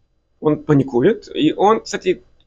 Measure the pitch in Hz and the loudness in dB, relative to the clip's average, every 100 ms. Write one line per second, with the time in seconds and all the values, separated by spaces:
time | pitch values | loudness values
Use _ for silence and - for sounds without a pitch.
0 | _ _ _ - 156 151 - 147 131 120 | _ _ _ -6 -4 -2 2 0 2 2
1 | 147 220 - - 151 156 190 226 - 190 | 2 0 -6 -2 -2 2 0 0 -2 -8
2 | 185 175 _ _ | -4 -4 _ _